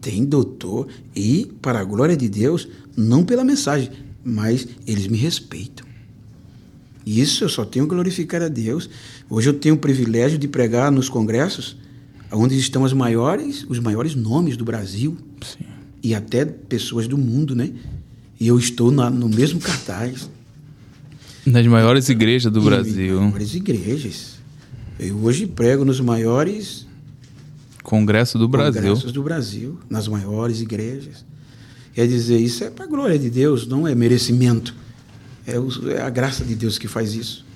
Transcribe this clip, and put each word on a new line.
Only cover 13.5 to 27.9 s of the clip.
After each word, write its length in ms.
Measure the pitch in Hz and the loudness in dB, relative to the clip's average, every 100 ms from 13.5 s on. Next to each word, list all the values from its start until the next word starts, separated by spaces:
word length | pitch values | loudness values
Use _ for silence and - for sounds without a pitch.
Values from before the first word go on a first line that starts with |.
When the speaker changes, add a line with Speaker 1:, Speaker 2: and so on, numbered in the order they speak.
| 277 - | -8 -6
Speaker 1:
os 100 | 123 | -4
maiores 340 | 113 107 151 | -2 0 -2
nomes 440 | 139 110 135 170 117 | -2 0 0 0 -2
do 80 | 117 | -4
Brasil. 520 | 113 95 98 143 165 - - | -6 -6 -4 -4 -4 -16 -18
Speaker 2:
Sim. 240 | - - - - - - | -18 -16 -16 -16 -20 -8
Speaker 1:
E 100 | 117 | -4
até 300 | 107 104 117 156 | -4 -2 -2 -2
pessoas 640 | 156 - 120 - 117 113 | -6 -6 -6 -4 -6 -2
do 100 | 139 | -2
mundo, 380 | 127 123 151 120 | 0 0 -2 -2
né? 160 | 139 - - - - - - - | -4 -8 -12 -14 -16 -20 -20 -2
E 80 | 113 | 4
eu 120 | 120 | 4
estou 320 | 120 - 120 | 4 2 4
na, 180 | 139 120 | 4 2
no 180 | 127 117 | 0 0
mesmo 300 | 110 147 165 | 2 2 0
cartaz. 720 | - 139 - 92 120 131 - - - - - - - - - - - - - | -4 -6 -6 -8 -8 -8 -14 -18 -20 -20 -20 -20 -20 -20 -20 -20 -20 -4 2
Speaker 2:
Nas 200 | 120 117 | 4 6
maiores 440 | 117 113 135 131 | 6 6 4 4
igrejas 420 | 120 110 123 120 | 4 4 4 2
do 80 | 107 | 4
Speaker 1:
E 40 | 107 | 4
Speaker 2:
Brasil. 500 | 98 110 95 92 95 | 4 2 -2 0 2
Speaker 1:
nas 80 | |
maiores 320 | 101 101 104 160 | 2 0 -4 -6
igrejas. 800 | 196 117 90 139 123 - - - - - - - - - | -2 -2 -2 -4 -6 -10 -16 -18 -20 -20 -20 -18 -16 -10
Eu 180 | 92 101 | -6 0
hoje 240 | 110 135 202 | 0 2 -2
prego 380 | - 117 139 135 | 0 2 4 2
nos 160 | 127 | 2
maiores 840 | 123 117 113 123 160 208 190 - - - - - - - - - - - - | 0 0 2 2 0 -4 -10 -14 -18 -20 -20 -20 -20 -20 -20 -20 -20 -20 0